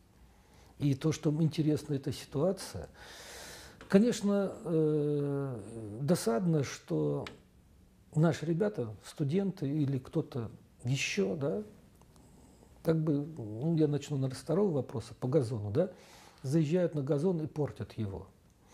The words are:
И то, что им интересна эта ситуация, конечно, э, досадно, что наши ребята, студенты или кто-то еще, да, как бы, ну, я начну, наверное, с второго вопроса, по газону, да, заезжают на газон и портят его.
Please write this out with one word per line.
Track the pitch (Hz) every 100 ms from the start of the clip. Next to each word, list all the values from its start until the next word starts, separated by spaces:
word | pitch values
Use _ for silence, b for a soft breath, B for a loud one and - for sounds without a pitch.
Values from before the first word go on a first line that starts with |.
| - b b b b b b -
И | 147
то, | 135 160
что | 147 160
им | 151
интересна | 160 - 151 151 -
эта | 135 139
ситуация, | - - 139 170 - - - - B B B B B B B B B -
конечно, | 196 240 - 202 202 196 - 160
э, | 160 156 151 147 147 143 139 139 120 101 113 107 107
досадно, | 143 170 - 226 180 160
что | 127 - - 156 147 143 123 - - - - - - - -
наши | 151 165 135
ребята, | 156 165 208 214 117 101
студенты | - - 143 180 196 - 139
или | 151 139 135
кто-то | - 165 143 127 110 - - -
еще, | 120 135 - - 190 180
да, | 139 196 214 - - - - - - - - - - -
как | - 165
бы, | 156 143 147 151
ну, | 107 110 156 165
я | 151
начну, | 143 - 143
наверное, | 131 131
с |
второго | - 160 208
вопроса, | 147 120 127 - -
по | 127
газону, | 151 117 120 104
да, | 113 190 B B B B B
заезжают | 131 160 147 180 170
на | 151
газон | 135 147 180 170
и | 151
портят | - 139 - 110
его. | - 104 95 - - - _ B